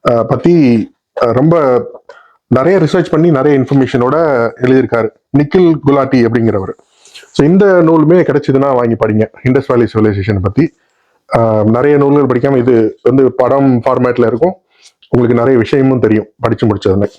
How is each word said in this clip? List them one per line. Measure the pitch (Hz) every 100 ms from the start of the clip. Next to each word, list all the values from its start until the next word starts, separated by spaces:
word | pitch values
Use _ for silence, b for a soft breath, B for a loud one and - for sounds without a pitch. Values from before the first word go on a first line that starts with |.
| -
அஹ், | 117
பத்தி, | 107 123 170 175 135 113 95 _ _ -
அஹ், | 120
ரொம்ப | 117 156 170 139 123 - - - B B B _
நிறைய | 123 147 190
ரிசர்ச் | 156 190 156
பண்ணி | 156 170
நிறைய | 143 135 139
இன்ஃபர்மேஷனோட | 127 139 131 127 123 151 165 131 117 -
எழுதியிருக்காரு | 127 131 123 117 110 _ _ 139
நிக்கில் | 147 185 175 156 139
குலாட்டி | 139 131 131 117
அப்படிங்கிறவர். | 117 113 104 95 - B B B B B -
So, | 147
இந்த | 185 202 185
நூலுமே | 160 165 151 180
கிடைச்சதுன்னா | 147 143 143 135 139
வாங்கி | 127 120 113
படிங்க, | 110 107 107 -
இண்டஸ் | 127 131 -
வேலி | 123 110
சிவிலைசேஷன் | 110 107 98 98 98
பத்தி. | 95 98 160 _ _ _ _ _ _
ஆஹ், | 120 113 110
நிறைய | 107 117 143 147
நூல்கள் | 139 143
படிக்காம, | 131 120 139 135
இது | 123 117 110 -
வந்து | 120 135 131
படம் | - 123 135 139 123
ஃபார்மேட்ல | 131 123 123 123 113
இருக்கும், | 127 170 185 _ b b b _
உங்களுக்கு | 127 117 120
நிறைய | 120 131
விஷயமும் | 107 143 135 127
தெரியும் | 113 107 101 _
படிச்சு | 117 113 113
முடிச்சதுமே. | 98 101 95 104